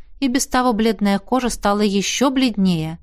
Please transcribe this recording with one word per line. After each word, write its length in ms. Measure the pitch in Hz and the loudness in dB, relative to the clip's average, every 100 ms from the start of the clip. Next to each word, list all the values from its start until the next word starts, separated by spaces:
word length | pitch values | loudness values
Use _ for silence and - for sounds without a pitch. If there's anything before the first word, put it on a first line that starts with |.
| - - | -18 -4
и 80 | 277 | -2
без 180 | 254 - | -2 -2
того 280 | 254 254 | 0 0
бледная 440 | 214 220 208 202 196 | 2 0 2 0 0
кожа 300 | - 247 247 | 0 -2 -2
стала 320 | - 208 202 | -2 -2 2
ещё 480 | 214 196 185 - 269 | 2 0 -2 0 0
бледнее. 720 | 262 262 208 190 170 156 165 | 2 0 2 0 0 -2 -10